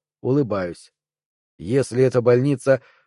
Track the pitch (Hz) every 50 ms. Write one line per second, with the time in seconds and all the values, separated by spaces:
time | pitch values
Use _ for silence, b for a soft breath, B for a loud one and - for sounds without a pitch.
0 | _ _ _ _ - 120 131 147 139 101 104 98 92 87 82 - - _ _ _
1 | _ _ _ _ _ _ _ _ _ _ _ _ 76 92 120 139 120 - 113 123
2 | 131 127 123 127 117 123 123 123 131 147 143 123 - 139 135 120 b b b b
3 | b